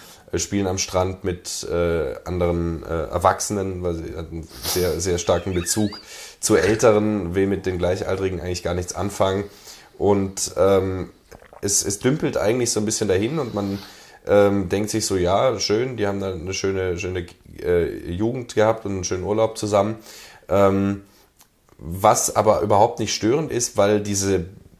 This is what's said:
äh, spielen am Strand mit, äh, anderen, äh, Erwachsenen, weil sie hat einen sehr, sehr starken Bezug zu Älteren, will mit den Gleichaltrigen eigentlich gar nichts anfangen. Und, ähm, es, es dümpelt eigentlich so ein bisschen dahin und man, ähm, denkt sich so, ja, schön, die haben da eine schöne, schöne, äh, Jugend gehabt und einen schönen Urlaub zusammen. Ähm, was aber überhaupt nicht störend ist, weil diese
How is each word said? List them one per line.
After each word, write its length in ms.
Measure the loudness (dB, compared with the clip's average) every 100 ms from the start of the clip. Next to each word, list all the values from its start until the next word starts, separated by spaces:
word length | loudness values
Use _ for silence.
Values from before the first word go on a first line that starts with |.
| -18 -20 -8
äh, 60 | -6
spielen 280 | -4 -2 -2
am 120 | -2
Strand 440 | -2 -2 -2 -4
mit, 380 | -6 -6 -8 -10 -4
äh, 440 | 0 0 0 -2 -6
anderen, 580 | -6 -2 0 0 -2 -4
äh, 220 | -4 -4
Erwachsenen, 800 | -4 2 2 2 -2 -4 -4 -4
weil 100 | -4
sie 220 | -4 -8 -10
hat 140 | -10
einen 160 | -10 -12 -12
sehr, 360 | -4 -2 0 0
sehr 180 | 0 0
starken 360 | 2 0 0
Bezug 440 | -2 -2 0 -2 -4 -16 -18 -18 -6
zu 160 | 2 4
Älteren, 800 | 4 4 6 6 4 0 -2 0
will 100 | 2
mit 200 | 0 -2
den 120 | 0
Gleichaltrigen 640 | 0 0 -2 -2 -2 -4
eigentlich 220 | -6 -4
gar 100 | -4
nichts 200 | -4 -4
anfangen. 500 | -6 -4 0 0 0 -4 -12 -20 -20 -18 -2
Und, 560 | 2 2 0 -4 -4 2
ähm, 540 | 4 4 2 -4 -8 -14 _ -20 -20 -8
es, 220 | -2 -2
es 160 | -2 -2
dümpelt 360 | 0 0 -2 0
eigentlich 360 | 0 0 0
so 80 | -2
ein 40 |
bisschen 220 | -2 -2 0
dahin 300 | 0 0 -2
und 160 | -4
man, 240 | -4 -4 -6 -10 -20 -20 -10 2
ähm, 420 | 4 6 4 0
denkt 220 | -2 -2
sich 160 | -2 0
so, 100 | 0
ja, 420 | 2 2 2 0
schön, 360 | 0 0 0 -2
die 100 | -2
haben 140 | -2
da 120 | -4
eine 220 | -6 -6
schöne, 420 | -4 -2 0 -2 -2
schöne, 280 | -4 -6 -8 -14 -20 -6
äh, 500 | 0 2 2 -4 -6
Jugend 440 | -2 -2 -4 -4
gehabt 300 | 2 2 2 -2
und 60 |
einen 120 | -4
schönen 200 | -4 -4
Urlaub 340 | -2 0 0 -2
zusammen. 380 | 0 2 2 -2 -12 -20 -20 -16 0
Ähm, 540 | 4 4 4 0 -2 -8 _ _ _ _ _ _ -16
was 560 | -10 2 4 4 2 2
aber 240 | 4 4
überhaupt 380 | 4 4 4 2
nicht 140 | -4
störend 360 | 0 2 2 0
ist, 260 | -2 -2 2
weil 240 | 4 2
diese 460 | 0 -2 0 0 -2 -12 -20